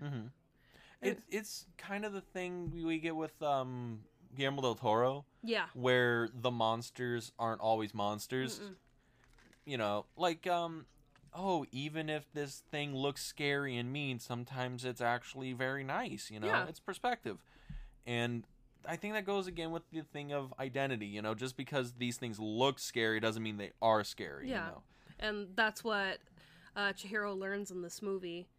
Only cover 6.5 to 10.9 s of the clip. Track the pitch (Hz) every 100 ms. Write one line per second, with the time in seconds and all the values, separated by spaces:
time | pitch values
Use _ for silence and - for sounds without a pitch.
6.5 | 120 110 113 117 - 123 120 110 - 113
7.5 | 113 113 113 104 107 101 104 - 131 127
8.5 | - 202 185 _ _ _ _ - - -
9.5 | - - 127 104 104 - - 175 165 185
10.5 | 175 170 160 -